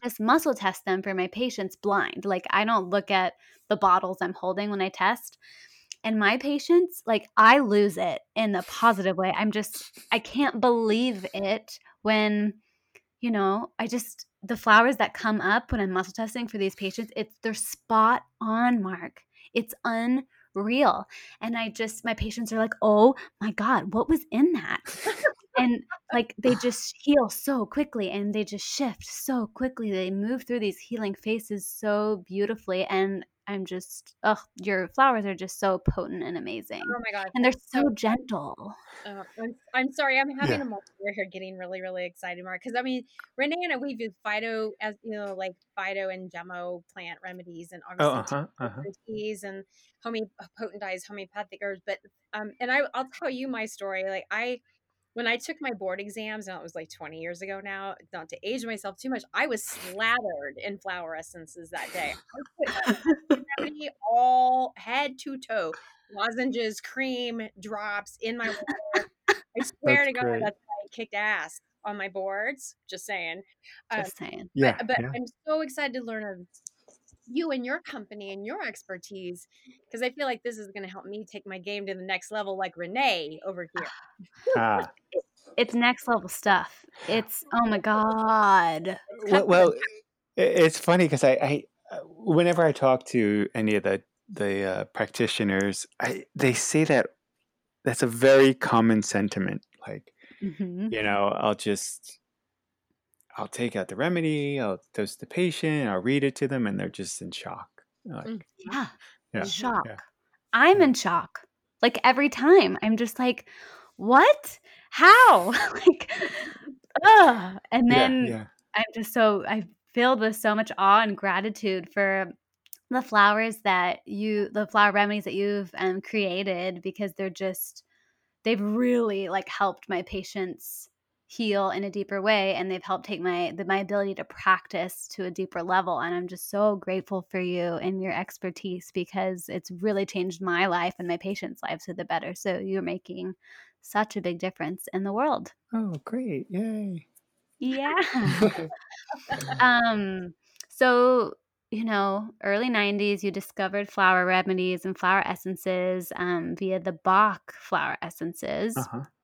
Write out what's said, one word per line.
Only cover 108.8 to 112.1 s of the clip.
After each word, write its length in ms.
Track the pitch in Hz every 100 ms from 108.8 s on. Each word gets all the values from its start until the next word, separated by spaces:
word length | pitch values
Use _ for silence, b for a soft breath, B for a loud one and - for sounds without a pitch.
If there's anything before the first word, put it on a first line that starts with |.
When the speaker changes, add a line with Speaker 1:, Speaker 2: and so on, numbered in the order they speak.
| 202 b b b _
Speaker 2:
yeah, 100 | 110
Speaker 1:
Shock. 400 | 202 - 240 202
Speaker 2:
yeah. 140 | 117 101 - _ _ _ -
Speaker 1:
I'm 260 | 233 320 403
Speaker 2:
Yeah. 20 |
Speaker 1:
in 120 | 294 -
shock. 460 | 185 170 170 - _ _ _ -
Like, 180 | 240 -
every 260 | 247